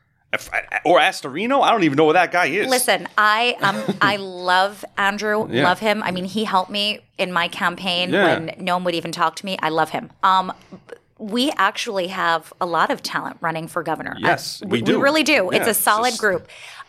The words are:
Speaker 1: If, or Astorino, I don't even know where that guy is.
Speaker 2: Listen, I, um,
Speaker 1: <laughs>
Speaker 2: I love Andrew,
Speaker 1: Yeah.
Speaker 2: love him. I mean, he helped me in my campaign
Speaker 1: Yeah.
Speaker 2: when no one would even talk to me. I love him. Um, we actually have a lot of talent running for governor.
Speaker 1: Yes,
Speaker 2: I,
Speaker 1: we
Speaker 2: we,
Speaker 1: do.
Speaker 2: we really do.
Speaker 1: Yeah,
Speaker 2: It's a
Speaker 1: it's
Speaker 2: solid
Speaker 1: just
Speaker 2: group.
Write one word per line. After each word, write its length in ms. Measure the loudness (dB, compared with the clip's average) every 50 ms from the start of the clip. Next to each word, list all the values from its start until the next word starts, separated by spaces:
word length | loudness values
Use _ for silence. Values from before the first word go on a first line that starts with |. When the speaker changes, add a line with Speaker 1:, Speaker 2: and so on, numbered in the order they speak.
| _ _ _ _ _ _
Speaker 1:
If, 160 | -8 -8 -6 -6 -8 -8 -6 -6 -6 -2 2
or 140 | 4 4 4
Astorino, 640 | 4 4 0 -2 -8 -8 -6 -4 -2 0 2 2 4
I 80 | 4
don't 120 | 4 4 2
even 120 | 2 4 4
know 80 | 4
where 80 | 6 6
that 180 | 4 2 2
guy 160 | 2 2 2 2
is. 200 | 0 0 0 2
Speaker 2:
Listen, 380 | 2 2 2 2 0 0 -2 -4 0 2
I, 380 | 2 4 4 2 2 0 0 0
um, 360 | 0 -2 -2 -2 -2 -4 -2 0
Speaker 1:
<laughs> 40 |
Speaker 2:
I 160 | 2 0 0 0
love 680 | -4 -8 -10 -4 0 2 4 4 4 2 0 -6 -16 -10 -4 -2
Andrew, 500 | 0 0 0 -2 -2 0 0 0 0 0
Speaker 1:
Yeah. 120 | 0 2 2
Speaker 2:
love 160 | 2 2 2
him. 240 | 2 0 0 0 -2
I 80 | -4
mean, 140 | -4 -4 -6
he 180 | -6 -4 -4 -2
helped 260 | 0 0 0 0 0
me 280 | -2 -2 -2 -2 -2 -4 -8 _ _ -4
in 140 | -4 -2
my 160 | 0 -2 -2 -2
campaign 640 | -2 -2 -2 -2 -2 -2 -4 -4 -2 -2 0 0
Speaker 1:
Yeah. 140 | 2 2 4 4 2 0
Speaker 2:
when 160 | -2 -6 -10 -8
no 160 | -4 -2 -2
one 80 | -2 -2
would 100 | -2 -2
even 160 | -4 -4 -6
talk 240 | -4 -2 -2 -2 -2 -4
to 80 | -8
me. 120 | -8 -6 -4
I 80 | -2 -2
love 200 | 2 2 0 0
him. 220 | -2 -6 -8 -8 -6 _ 2
Um, 300 | 2 4 2 2 -2 -6 -12 -16 -20 -20 -20 _ -20 -20 -20 _ _ _ -14
we 340 | -10 -4 -2 0 0 0 0 2
actually 500 | 0 0 0 -2 -6 -6 -4 -4 -4 -4
have 460 | -4 -2 0 2 0 0 -2 -6 -8 -6
a 40 | -4
lot 240 | -2 2 2 2 2
of 100 | 0 -2 -4
talent 340 | -6 -6 -6 -6 -8 -10 -8
running 260 | -6 -6 -4 -4 -6 -6
for 140 | -6 -6 -4
governor. 320 | -4 -4 -4 -4 -8 -8 -4
Speaker 1:
Yes, 420 | 0 0 0 0 -2 -8 -12 -10 -6
Speaker 2:
I, 40 | -4
Speaker 1:
we 40 | -2 -2
Speaker 2:
we, 40 | 0
Speaker 1:
do. 140 | 2 2 4
Speaker 2:
we 60 | 4
really 200 | 4 4 4 2
do. 260 | 4 2 2 2 2
Speaker 1:
Yeah, 60 | 0 0
Speaker 2:
It's 100 | 0 0
a 40 |
Speaker 1:
it's 80 | 0 0
Speaker 2:
solid 300 | 2 2 2 2 2 0
Speaker 1:
just 100 | 0 0
Speaker 2:
group. 260 | 0 0 0 0 -4 -8 -20 -20 -20 -20 -20 -20 -10